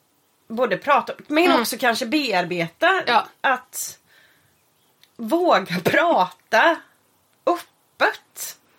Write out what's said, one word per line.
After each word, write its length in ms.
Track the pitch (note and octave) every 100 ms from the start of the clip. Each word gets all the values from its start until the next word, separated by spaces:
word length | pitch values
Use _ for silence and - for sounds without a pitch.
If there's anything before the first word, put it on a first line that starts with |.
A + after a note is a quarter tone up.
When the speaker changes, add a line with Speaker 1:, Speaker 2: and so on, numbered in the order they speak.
| _ _ _ _ -
Speaker 1:
både 300 | A3+ B3+ F3+
prata 360 | C#4 C4 -
om, 60 | - -
men 180 | D4+ E4+
Speaker 2:
Mm. 160 | B3+
Speaker 1:
också 160 | A3 A#3
kanske 280 | B3 A3 A#3+
bearbeta. 960 | D4+ C4 F3+ E3+ F3+ E3 - E4 F#4+ A#3+
Speaker 2:
Ja. 200 | A3+ - _
Speaker 1:
Att 560 | C4+ B3 - - - - _ _ _ _ _ _ _ _ _ _ _ -
våga 640 | A3+ E4 F4 G3 F#3 F3
<laughs> 40 |
prata 920 | - C#4+ E4+ B3 D#3+ - _ A3 D#4 D#4 - _ _ _ _ _ -
öppet 1120 | E4+ - _ _ - - - _ - - - _